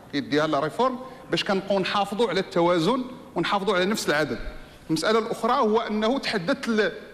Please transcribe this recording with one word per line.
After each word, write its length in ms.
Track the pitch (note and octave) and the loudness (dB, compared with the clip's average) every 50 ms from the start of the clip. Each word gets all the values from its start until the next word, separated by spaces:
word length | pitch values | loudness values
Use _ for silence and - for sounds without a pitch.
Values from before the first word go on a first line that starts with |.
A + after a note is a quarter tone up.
| - - | -12 -6
كيديها 340 | - C#3+ B2 A2 C#3+ D3 D3+ | -6 -4 -2 0 2 2 2
لا 140 | D#3 D3+ C#3 | 2 2 0
ريفورم 380 | D3 D3+ - - A#3+ C4 B3 A#3+ - - - - - - | 0 0 0 0 0 0 0 -4 -10 -12 -16 -16 -10 -4
باش 140 | E3+ E3+ - | -4 -2 0
كنبقاو 340 | - G3 F#3+ F#3 - G3+ G3 | 0 -2 -2 0 0 0 0
نحافظوا 500 | F3+ - - G#3 G3 G3 G#3+ G3 A#3+ G3 | 0 0 0 -2 -2 -2 0 0 0 0
على 120 | E3 F#3+ | 0 -2
التوازن 640 | F#3 - - F3+ E3+ F3 F3+ F3 D#3 F#3+ B3+ C4 B3+ - - - - - - | -2 0 2 2 4 4 4 4 4 2 2 0 -2 -6 -10 -16 -14 -8 -4
ونحافظوا 420 | F3 E3 - G#3 G3+ F#3+ G#3 G3 | -2 -2 0 0 0 0 2 2
على 80 | F3+ F#3 | 2 2
نفس 240 | G3 A3+ - - - | 2 0 -2 0 0
العدد. 300 | D3 D3+ D#3 C3 A#2 G#2 - - - - - - - - - - | 2 2 2 0 -2 -6 -6 -8 -10 -12 -14 -16 -20 -12 -6 -4
المساله 280 | D#3+ D#3+ - G#3+ A3 A3+ | -2 0 2 2 2 2
الاخرى 340 | G#3+ - - - - A3+ | 2 0 -2 -2 0 2
هو 280 | B3+ C#4+ B3 G#3+ G#3+ A3+ | 2 4 4 4 4 2
انه 380 | - - G#3+ G#3+ A3 A3 C4+ C#4 | 2 0 -2 0 2 2 0 0
تحددت 500 | - - - G#3 E3 F3 C#4 C#4 - A3+ | -2 -2 -4 -2 0 -2 -2 -2 0 0
ال-، 240 | A3+ G#3+ G3+ E3+ - - - - | 2 2 2 2 0 -4 -14 -14